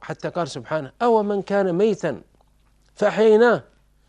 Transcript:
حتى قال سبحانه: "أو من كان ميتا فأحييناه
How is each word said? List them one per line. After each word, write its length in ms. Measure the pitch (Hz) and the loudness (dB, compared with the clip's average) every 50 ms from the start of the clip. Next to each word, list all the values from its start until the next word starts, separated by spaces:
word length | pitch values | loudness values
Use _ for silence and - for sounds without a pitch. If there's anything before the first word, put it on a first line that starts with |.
حتى 280 | - - 156 - - 156 | -12 -14 -12 -10 -10 -8
قال 180 | - 180 165 | -6 -6 -8
سبحانه: 440 | 131 - 135 110 - 156 156 139 127 _ - | -8 -8 -12 -10 -8 -8 -6 -8 -8 _ -2
"أو 220 | 233 240 226 220 202 | 0 2 2 2 0
من 180 | 208 208 196 | 0 -4 -4
كان 320 | 185 - 196 202 190 185 170 | -4 -2 -2 0 0 0 0
ميتا 480 | 180 214 226 190 - 185 151 113 - - _ _ _ _ _ _ _ _ _ _ _ _ _ _ | 0 0 0 0 -2 -4 -8 -8 -8 -14 _ _ _ _ _ _ _ _ _ _ _ _ _ _
فأحييناه 680 | - 208 202 165 196 220 220 214 220 240 240 202 135 - _ _ _ _ _ _ _ _ | -2 -2 0 2 2 4 6 6 6 6 4 2 0 -4 _ _ _ _ _ _ _ _